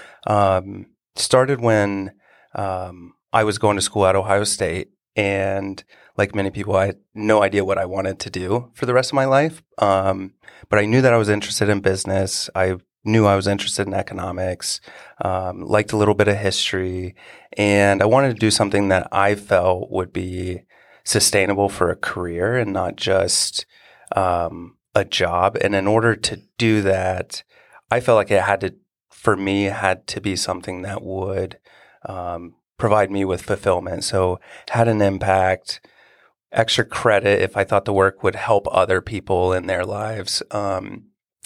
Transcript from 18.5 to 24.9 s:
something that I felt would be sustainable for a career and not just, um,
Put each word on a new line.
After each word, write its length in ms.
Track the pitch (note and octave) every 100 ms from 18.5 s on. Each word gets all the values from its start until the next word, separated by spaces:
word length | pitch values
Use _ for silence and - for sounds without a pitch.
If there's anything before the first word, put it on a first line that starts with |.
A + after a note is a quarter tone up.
something 380 | - G2+ G2 G2
that 180 | F#2 -
I 220 | G2 G2 G#2
felt 540 | - F#2+ F#2 F#2 -
would 220 | F#2+ F#2
be 500 | F2 F2+ F2+ F#2 F2+ _ _ _ _
sustainable 640 | - G#2+ - G2+ F#2+ G2 G2
for 220 | - F2
a 60 | E2
career 600 | - - F2 E2+ G2+ B2
and 160 | G#2
not 240 | F#2+ F2+ -
just, 680 | - F#2+ F2+ - - - - _ - _ - -
um, 600 | F#2 F2 E2+ E2+ F2 _ _